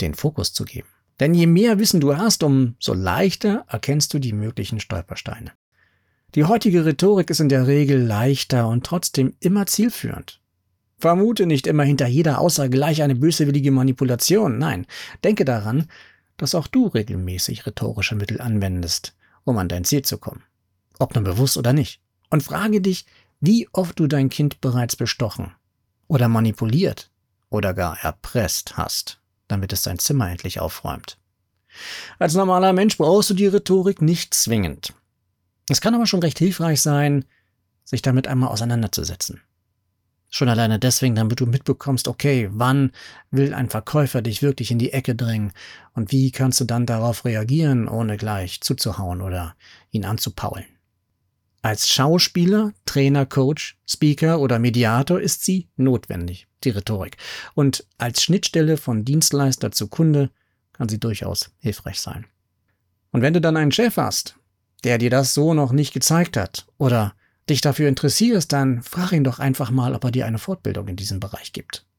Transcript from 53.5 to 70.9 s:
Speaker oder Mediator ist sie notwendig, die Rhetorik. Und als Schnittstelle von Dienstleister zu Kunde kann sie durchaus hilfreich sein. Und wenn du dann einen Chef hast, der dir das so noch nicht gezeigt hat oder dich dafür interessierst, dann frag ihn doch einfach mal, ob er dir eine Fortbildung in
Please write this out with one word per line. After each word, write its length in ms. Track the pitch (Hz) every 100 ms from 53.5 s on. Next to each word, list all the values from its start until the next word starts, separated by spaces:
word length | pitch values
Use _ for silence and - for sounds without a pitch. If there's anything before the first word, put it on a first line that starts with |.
| 151 - - -
Speaker 520 | - 151 143 160 165
oder 180 | 135 120
Mediator 640 | 120 117 113 117 139 180
ist 240 | 190 -
sie 240 | - 185 - -
notwendig, 720 | 131 120 - 92 85 90 _ _
die 80 | 131
Rhetorik. 460 | 101 - 104 87 - - - -
Und 320 | - 139 127 - -
als 260 | 120 120
Schnittstelle 540 | - 170 - 165 156 156
von 280 | - 113
Dienstleister 680 | 113 151 - 143 139 127 110
zu 160 | - 107
Kunde 420 | - 160 147 135 _ _ _ _
kann 140 | - 117
sie 120 | 107
durchaus 500 | 117 101 101 87 - _
hilfreich 420 | 113 101 - 101
sein. 260 | - 82 - _ _ _ _ _ _ _ _
Und 100 | 123
wenn 120 | 131
du 60 | 170
dann 160 | 160 160
einen 160 | 151
Chef 240 | - 233 -
hast, 420 | 120 - - - _ _ _ _
der 140 | 120 117
dir 120 | 120
das 240 | 127 131
so 200 | - 156
noch 180 | 160 139
nicht 200 | 139 143
gezeigt 440 | 135 - 165 175 117
hat 300 | 92 - - -
oder 380 | 135 120 104 - _ _ -
dich 100 | 139
dafür 280 | 147 139 147
interessierst, 640 | 135 143 - 233 214 -
dann 300 | 143 135 120
frag 300 | - 175 180
ihn 120 | 165
doch 140 | 131 123
einfach 320 | 135 131 120
mal, 240 | 131 123
ob 100 | 127
er 60 | 123
dir 160 | 120 110
eine 120 | 110
Fortbildung 500 | - 185 110 98
in 80 | 95